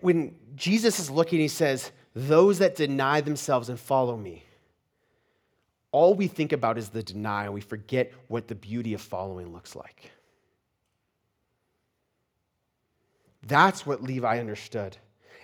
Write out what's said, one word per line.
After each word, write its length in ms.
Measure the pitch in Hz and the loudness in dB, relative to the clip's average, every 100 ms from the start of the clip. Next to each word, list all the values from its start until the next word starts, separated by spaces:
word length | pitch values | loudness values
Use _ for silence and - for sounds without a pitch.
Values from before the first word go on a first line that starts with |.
when 340 | 185 165 143 - - 139 | 2 2 0 -8 -20 -6
Jesus 440 | 175 220 226 202 | 0 4 4 0
is 100 | 156 | -2
looking, 300 | 139 165 170 | 0 2 2
he 80 | 151 | 0
says, 440 | - 151 131 - - _ | 2 0 0 -4 -16 _
"Those 460 | 113 135 156 190 196 | -8 4 8 8 6
that 160 | 190 - | 2 2
deny 460 | 147 135 135 151 | -2 0 2 2
themselves 480 | 147 147 - 131 117 | 0 -4 0 0 0
and 100 | 123 | -10
follow 380 | - 135 127 117 | -2 0 0 -2
me," 260 | 98 80 - _ _ _ _ _ _ _ _ _ _ _ _ _ _ | -10 -14 -20 _ _ _ _ _ _ _ _ _ _ _ _ _ _
all 220 | 139 170 196 | 4 6 4
we 120 | 185 | 0
think 240 | - 151 | -2 -2
about 260 | 147 117 113 | 0 0 -2
is 120 | 104 | -4
the 120 | 110 | -8
denial. 520 | 101 98 107 101 101 | -10 -8 -6 -4 -6
We 80 | 101 | -8
forget 500 | - 110 - 127 123 - - | -10 -12 -4 -2 -2 -6 -8
what 220 | 117 110 | -8 -8
the 60 | 104 | -14
beauty 380 | 98 117 113 | -10 -8 -6
of 60 | 104 | -8
following 540 | - 92 95 92 87 | -8 -8 -8 -10 -14
looks 200 | - - | -16 -18
like. 380 | - - _ - _ _ _ _ _ _ _ _ _ _ _ _ _ _ _ _ _ _ _ _ _ _ _ _ _ _ _ _ _ _ _ _ _ | -20 -20 _ -20 _ _ _ _ _ _ _ _ _ _ _ _ _ _ _ _ _ _ _ _ _ _ _ _ _ _ _ _ _ _ _ _ _
That's 440 | 110 139 185 185 - | 0 4 4 2 -6
what 180 | 120 | -6
Levi 340 | 123 131 120 117 | -4 -4 0 -2
understood. 580 | 113 104 - 113 98 - _ _ _ - | -4 -10 -10 -8 -8 -12 _ _ _ -20